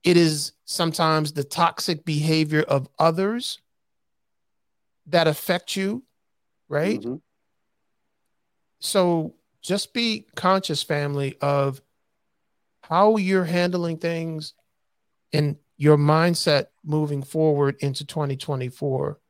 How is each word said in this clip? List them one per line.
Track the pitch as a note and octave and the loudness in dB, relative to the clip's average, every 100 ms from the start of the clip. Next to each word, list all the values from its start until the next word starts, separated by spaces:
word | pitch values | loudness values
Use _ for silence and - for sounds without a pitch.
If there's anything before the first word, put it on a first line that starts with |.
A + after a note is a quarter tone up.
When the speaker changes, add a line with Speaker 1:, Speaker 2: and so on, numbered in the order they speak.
Speaker 1:
It | - F3 | 4 6
is | E3 D3+ C#3+ _ | 4 2 -6 _
sometimes | - - E3 D#3 D#3+ D#3 D3+ | -12 -2 -2 2 2 2 0
the | D3+ | -6
toxic | C#3 - E3+ - - D#3+ | -8 0 0 0 -6 -4
behavior | - D3+ D3+ D#3+ D3+ D#3 | -2 -2 2 2 2 0
of | D#3 C#3 C3 - | 2 -2 -2 0
others | E3 E3 G3 A#3 B3+ - _ _ _ _ _ _ _ _ _ _ _ _ _ _ - | 2 2 -2 -4 -8 -10 _ _ _ _ _ _ _ _ _ _ _ _ _ _ -2
that | E3+ D#3+ | 2 2
affect | D3 - F3+ - | 0 -2 -4 -2
you, | G3 F#3+ A3+ _ _ _ _ _ _ _ | -4 -4 -6 _ _ _ _ _ _ _
right? | D3 E3+ G#3+ | -4 -2 -2
Speaker 2:
Mm-hmm. | A#2+ C3+ _ _ _ _ _ _ _ _ _ _ _ _ _ _ _ _ | -6 -10 _ _ _ _ _ _ _ _ _ _ _ _ _ _ _ _
Speaker 1:
So | - G3+ F3 E3+ D#3 _ _ _ | -2 2 2 2 -4 _ _ _
just | - G3 - | -6 -4 -4
be | B3 A#3 G#3+ - | -4 -4 -4 -8
conscious, | - F#3 F#3+ F#3+ D3 | -4 0 0 0 -6
family, | - D3 C#3+ C#3+ C#3 - | -4 -4 -2 -4 -6 -4
of | C#3+ C#3+ C#3 C3+ _ _ _ _ _ _ _ _ _ _ | -2 0 0 -4 _ _ _ _ _ _ _ _ _ _
how | - E3 G#3 A3 | -4 2 4 4
you're | F#3 F#3+ | 0 0
handling | E3+ F3 F3 F3+ E3+ D#3+ | 0 0 0 -2 -4 -4
things | E3+ E3 E3 D#3+ D3+ _ _ _ _ _ _ _ _ | -4 -4 -6 -8 -12 _ _ _ _ _ _ _ _
and | D3+ D3 C#3+ _ _ | -2 -2 -4 _ _
your | C#3+ D3 | 4 6
mindset | D3 D#3 E3+ E3 - D3 - _ | 6 4 2 2 2 2 0 _
moving | D#3 D3+ D3+ C#3+ | -4 -2 -2 -4
forward | C3+ D#3+ D#3 C#3+ C#3 C#3 | -6 0 2 2 0 0
into | C#3+ C3+ | -4 -6
twenty | D3 D#3+ C#3+ C3+ | -8 -6 -4 -6
twenty-four. | - C3+ B2+ - C#3 C3 C#3 D3 | -6 -6 -6 -6 -4 -2 -4 -6